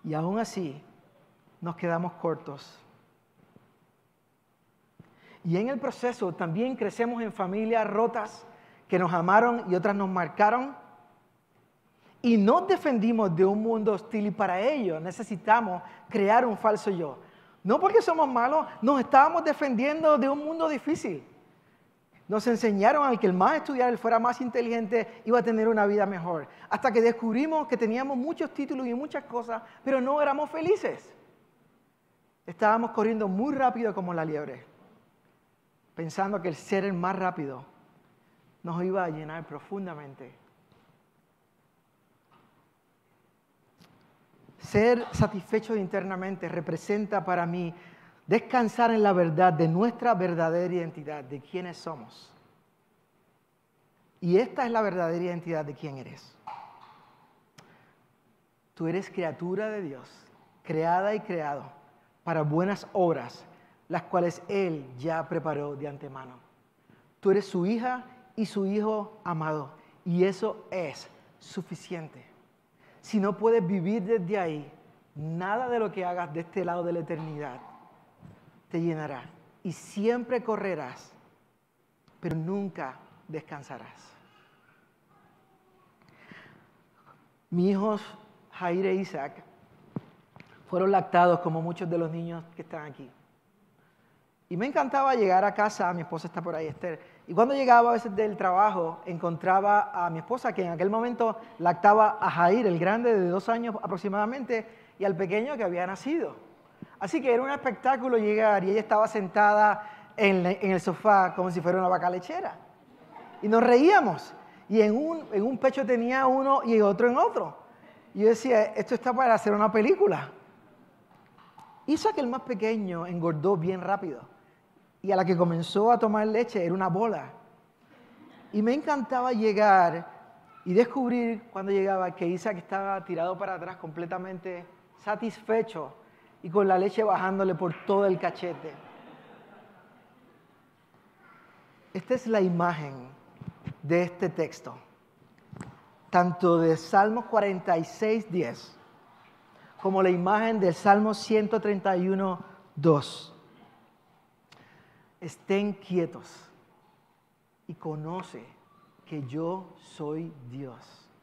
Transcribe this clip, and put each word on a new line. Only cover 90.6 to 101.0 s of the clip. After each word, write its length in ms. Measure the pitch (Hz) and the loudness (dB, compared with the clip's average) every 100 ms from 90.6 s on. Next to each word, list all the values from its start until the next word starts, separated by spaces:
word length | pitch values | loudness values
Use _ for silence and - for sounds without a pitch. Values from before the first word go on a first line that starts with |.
| - | -6
fueron 240 | 175 190 | 0 2
lactados 480 | 196 - 175 180 170 | 2 4 4 6 4
como 220 | 170 160 | 0 -4
muchos 260 | 165 170 175 | -4 -6 -4
de 100 | 170 | -2
los 120 | 165 | -4
niños 340 | 165 170 170 160 | -6 -8 -12 -14
que 80 | - | -20
están 220 | 160 165 | -14 -14
aquí. 260 | 151 135 127 _ _ _ _ _ _ _ _ _ _ _ _ _ _ | -14 -18 -20 _ _ _ _ _ _ _ _ _ _ _ _ _ _
Y 60 | 175 | -6
me 100 | 254 | -2
encantaba 480 | 302 269 277 269 | -2 0 2 2
llegar 300 | 254 196 185 | 4 4 4
a 100 | 202 | 4
casa, 380 | 202 208 208 180 | 2 -2 0 -2
mi 100 | 175 | -2
esposa 240 | 160 165 170 | -8 -10 -8
está 160 | 170 | -8
por 120 | 170 | -6
ahí, 120 | 160 160 | -6 -8
Esther, 340 | 143 180 156 - - - | -8 -10 -10 -16 -20 -6
y 60 | |
cuando 200 | 180 240 | 0 2
llegaba 360 | 277 254 240 233 | 2 8 8 8
a 20 | |
veces 220 | 233 226 196 | 2 -2 -2
del 200 | 214 208 | -2 0
trabajo, 640 | 190 180 214 190 165 165 - | 0 4 2 2 -4 -6 -10
encontraba 840 | 170 175 165 180 185 202 208 208 | -4 -4 -2 2 2 4 2 2
a 180 | 185 175 | -4 -4
mi 80 | 165 | -4
esposa, 340 | 165 247 247 | -6 -4 -4
que 120 | 202 | -4
en 80 | 180 | -4
aquel 180 | 170 190 | -2 0
momento 480 | 220 | 0